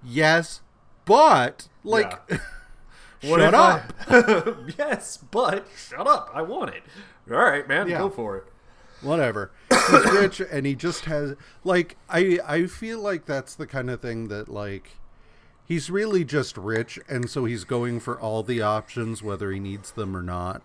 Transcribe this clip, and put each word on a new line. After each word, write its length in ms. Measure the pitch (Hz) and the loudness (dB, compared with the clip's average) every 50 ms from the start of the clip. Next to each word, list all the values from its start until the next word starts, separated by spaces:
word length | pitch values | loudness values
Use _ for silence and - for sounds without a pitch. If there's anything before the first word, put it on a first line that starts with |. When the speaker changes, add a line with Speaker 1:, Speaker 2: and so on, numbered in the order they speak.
| - | -16
Speaker 1:
Yes, 600 | 127 120 143 156 156 160 170 170 - - - - _ _ _ _ - - _ _ | -6 -2 2 4 4 4 4 2 -2 -12 -18 -20 _ _ _ _ -20 -20 _ _
but, 640 | - 202 254 311 320 233 143 123 127 - _ - - _ - _ | 4 6 8 8 8 8 6 4 0 -2 _ -20 -20 _ -16 _
like, 280 | 208 220 220 208 190 175 - - - | 0 0 0 0 0 -4 -12 -10 -8
Speaker 2:
Yeah. 100 | 180 - - - - - - - - - - - - - - - - - - | -8 -8 -8 -10 -16 -18 -18 -20 -20 -20 -20 -20 -20 -20 -20 -20 -20 -14 -2
Speaker 1:
<laughs> 80 | 139 | 2
Speaker 2:
What 80 | 160 170 | 4 6
Speaker 1:
shut 140 | 156 156 175 | 6 8 8
Speaker 2:
if 60 | 262 | 8
I 640 | 349 349 - - - - - - - - 285 240 240 | 8 8 6 2 -2 -10 -12 -12 0 6 6 6 8
Speaker 1:
up. 320 | - 220 180 160 226 233 - 123 139 | 8 4 2 2 -2 -6 -6 -10 -14
Speaker 2:
<laughs> 100 | - - | -6 -6
Yes, 380 | 294 302 247 - - - - | -4 -2 -2 -6 -6 -14 -16
but 500 | - - 131 - 208 247 185 180 202 - - - | -16 -18 -6 -2 -2 0 0 -2 -4 -6 -12 -20
shut 300 | - - - - 135 190 269 | -20 -20 -16 -10 -4 2 2
up. 200 | 302 - - - - | 2 2 2 -8 -8
I 80 | 147 160 | -8 -6
want 320 | 170 226 381 - - - | -6 -6 -6 -6 -6 -8
it. 80 | - - - - 190 208 - - _ _ - | -12 -18 -18 -20 -20 -20 -20 -20 _ _ -4
All 60 | 117 143 | 0 2
right, 280 | 226 226 139 143 139 127 | 4 4 2 0 -2 -2
man, 200 | 139 156 202 175 | -2 0 0 -2
Speaker 1:
Yeah. 100 | 175 156 | -2 -2
Speaker 2:
go 120 | 185 196 | -2 -4
for 260 | 196 - 117 104 98 | -4 -6 -8 -8 -8
it. 80 | 98 - - - _ _ - - _ - - - - | -10 -12 -16 -20 _ _ -20 -20 _ -20 -20 -20 -12
Speaker 1:
Whatever. 520 | - 135 156 170 143 123 107 104 101 - - - - _ | -4 -2 0 2 2 0 0 -2 -6 -8 -12 -20 0 _
He's 420 | - - - - 185 - - 220 196 | 2 2 4 6 6 6 6 6 4
<coughs> 0 | |
rich 280 | 202 202 190 - - | 4 4 2 0 -4
and 260 | 190 - 170 143 135 | -10 -6 -6 -4 -2
he 80 | 139 139 | -2 -4
just 300 | 123 - 170 165 - - | -2 -4 -6 -6 -4 -6
has, 300 | 160 160 147 147 139 139 - - - - - - | -6 -4 -4 -4 -6 -8 -10 -16 -20 -20 -10 -2
like, 320 | 185 185 180 170 175 - - - - | 2 2 2 2 0 -6 -20 -14 -2
I, 300 | - 165 180 190 175 175 - | 2 2 4 4 4 2 0
I 200 | - 147 165 175 | -2 -2 -2 -2
feel 320 | 185 - - - 226 226 226 | -2 -4 -10 -10 -10 -8 -6
like 280 | 208 202 190 165 - | -4 -4 -4 -4 -6
that's 280 | - 147 139 131 - - | -6 -6 -6 -6 -8 -14
the 120 | - 156 - | -14 -14 -8
kind 220 | - 139 123 127 | -8 -6 -6 -6
of 100 | 123 117 | -6 -6
thing 280 | - 123 117 113 113 107 | -8 -8 -8 -8 -8 -8
that, 200 | 104 104 107 - | -8 -10 -10 -10
like, 480 | - 101 104 101 98 95 - - - - - - - _ - _ - _ _ _ _ _ _ | -10 -10 -8 -8 -10 -12 -14 -16 -20 -20 -20 -20 -20 _ -20 _ -20 _ _ _ _ _ _
he's 260 | _ 170 165 139 - | _ -4 -4 -4 -4
really 320 | 175 196 214 220 208 185 170 | -2 -2 -2 2 0 0 0
just 320 | 123 143 147 127 - - | 0 -2 -2 -2 -2 -8
rich, 440 | - 92 104 110 110 117 113 - - - - | -10 -6 -4 -4 -4 -4 -6 -10 -20 -14 -8
and 200 | 139 127 123 113 | -6 -6 -6 -4
so 180 | - 143 127 | -4 -4 -4
he's 180 | 113 120 110 92 | -4 -4 -6 -6
going 340 | - 135 120 120 120 120 117 | -6 -4 -4 -2 -2 -4 -6
for 220 | - - 120 - | -6 -8 -8 -6
all 240 | 110 110 107 110 107 | -6 -6 -4 -4 -4
the 180 | 110 127 117 107 | -4 -4 -2 0
options, 640 | 104 107 110 107 - - 123 117 113 113 104 101 | 0 -2 -2 -4 -8 -8 -6 -6 -6 -6 -8 -8
whether 260 | 107 101 92 107 98 | -8 -8 -6 -6 -6
he 80 | 95 98 | -6 -6
needs 320 | 98 98 98 101 98 - | -6 -8 -10 -10 -12 -14
them 260 | - - 107 98 95 | -10 -8 -6 -6 -6
or 60 | 92 90 | -6 -6
not. 400 | 90 90 90 90 90 95 - _ | -6 -6 -6 -6 -6 -8 -10 _